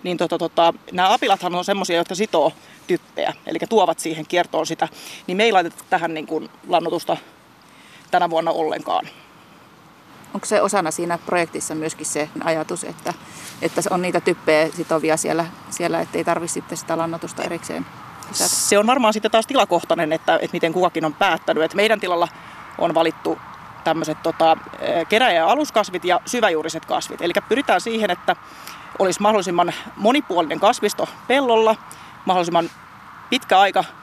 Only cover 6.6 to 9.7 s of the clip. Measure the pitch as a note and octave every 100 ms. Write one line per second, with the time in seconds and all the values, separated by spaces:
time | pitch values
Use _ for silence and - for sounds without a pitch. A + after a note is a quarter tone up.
6.6 | - F3 E3 E3 - E3+ - - - -
7.6 | - - - - - F3+ F3 E3 E3 E3
8.6 | D#3 - - - - - - - - -
9.6 | -